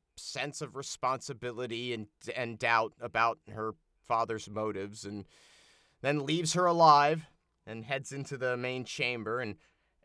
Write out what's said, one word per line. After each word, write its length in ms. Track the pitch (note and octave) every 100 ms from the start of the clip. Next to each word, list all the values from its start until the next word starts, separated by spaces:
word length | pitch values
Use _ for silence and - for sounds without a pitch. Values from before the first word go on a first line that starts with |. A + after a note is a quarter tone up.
| _ -
sense 440 | - C3 C#3 -
of 140 | D3 C3+
responsibility 1160 | C3+ - B2+ C3 - A#2+ B2 A2+ B2+ A2+ B2
and, 140 | A#2 G#2 _ A2 A#2+
and 220 | A#2 A2+
doubt 360 | A#2 A#2 A2+ _
about 380 | A#2 A2+ A#2 A2+ -
her 200 | G#2 A2 G#2+ _ _ _
father's 420 | A2+ A2+ A2 G2+
motives, 560 | G#2+ G#2+ F#2+ G2+ A2 G#2
and 200 | G#2 F#2+ _ - - _ _ _ _
then 240 | C3 D3 C#3
leaves 280 | D#3+ D#3+
her 120 | E3+ F3+
alive 640 | E3+ D#3+ D3 C#3+ D#3+ - _ _ _ -
and 180 | A2 A2
heads 260 | C3+ C3
into 260 | C3+ C3+ C3+
the 180 | B2+ B2
main 260 | B2+ B2+
chamber. 560 | A#2 - B2+ B2 G#2+ A#2+
And, 160 | A#2 G2+ _ _ _ _